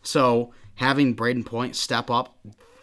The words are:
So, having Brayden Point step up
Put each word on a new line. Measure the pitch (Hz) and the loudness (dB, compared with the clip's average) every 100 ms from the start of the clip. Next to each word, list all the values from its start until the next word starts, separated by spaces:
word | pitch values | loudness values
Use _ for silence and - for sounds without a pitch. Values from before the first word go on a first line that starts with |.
So, | - 151 127 117 120 - - | -2 2 4 2 -2 -10 -18
having | - 131 139 135 110 | -2 0 4 2 2
Brayden | 117 123 107 | -2 -2 -4
Point | 117 127 | -6 -4
step | - - 117 117 | -6 -4 -4 -2
up | 120 - _ 104 - - - | -2 -4 _ -20 -20 -20 -10